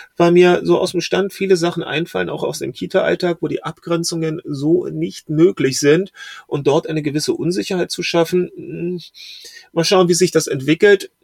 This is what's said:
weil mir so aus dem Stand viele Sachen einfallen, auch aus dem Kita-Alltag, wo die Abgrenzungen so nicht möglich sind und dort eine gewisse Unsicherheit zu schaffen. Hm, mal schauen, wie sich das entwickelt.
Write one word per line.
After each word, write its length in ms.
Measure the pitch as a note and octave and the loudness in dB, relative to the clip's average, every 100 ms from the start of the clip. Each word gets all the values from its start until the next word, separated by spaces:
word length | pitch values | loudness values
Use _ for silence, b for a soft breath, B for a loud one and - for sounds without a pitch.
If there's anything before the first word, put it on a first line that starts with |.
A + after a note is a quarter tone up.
| B - | B 0
weil 160 | F3 | 4
mir 300 | F3 F3+ F3+ | 6 6 4
so 160 | E3+ F3 | 2 2
aus 120 | F#3+ | 2
dem 100 | F3+ | -4
Stand 300 | - F3+ G3 | -2 -2 -2
viele 240 | - F#3+ F#3 | -2 0 2
Sachen 280 | E3+ E3+ | 0 -4
einfallen, 460 | - D3 E3+ F#3 E3+ | -4 -4 -4 -4 -4
auch 120 | D3 | -4
aus 160 | - D3+ | -6 -6
dem 140 | C3+ | -8
Kita-Alltag, 640 | - F3+ F#3 D#3+ F3 F3+ E3 | -8 -4 0 0 0 -2 -4
wo 60 | D3+ | -4
die 160 | C#3+ | -6
Abgrenzungen 800 | D3 - - E3+ E3+ E3+ D#3+ D#3 | -8 -10 -4 -4 -2 -4 -6 -6
so 420 | - C#3+ D3 F3 - | -8 -4 0 0 0
nicht 420 | D#3 E3+ - - | -6 -8 -8 -4
möglich 500 | D3+ F3 G3 C3+ C3 | 2 2 2 -2 0
sind 340 | C#3+ D#3+ G3 B B B B | 2 2 0 B B B B
und 180 | D3+ C#3+ | -4 0
dort 220 | D3 E3 | 0 0
eine 140 | D#3 | -4
gewisse 300 | D3 D3 D3 | -4 -4 -2
Unsicherheit 580 | - D3 F#3+ G3 F#3 E3+ | -2 -2 -2 -2 -4 -4
zu 100 | - | -6
schaffen. 480 | E3+ F3 E3 F3+ F3+ - | -2 0 0 0 -2 -8
Hm, 460 | - E3 E3+ F3+ - B B B B B B | -14 -8 -6 -6 -10 B B B B B B
mal 120 | - | -2
schauen, 240 | D#3+ F#3+ F3 | 2 4 4
wie 80 | E3+ | 4
sich 160 | F3+ | 2
das 160 | D#3+ - | 2 -2
entwickelt. 640 | C#3+ C3+ E3 G#3 G3 - _ | -4 -2 2 4 4 2 _